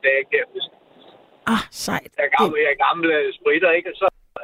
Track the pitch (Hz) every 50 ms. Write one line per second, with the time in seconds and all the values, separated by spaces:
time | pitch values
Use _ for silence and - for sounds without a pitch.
0 | - 135 135 135 135 - - 143 - - - - - - - _ _ _ _ -
1 | - - - - - _ _ _ _ - 226 202 - - - - - - 208 160
2 | - - - - 147 139 - - - 165 156 151 156 147 139 - - - - -
3 | - - 156 151 143 135 - - - - 151 165 185 175 165 175 175 180 165 -
4 | - 110 - _ _ _ _ -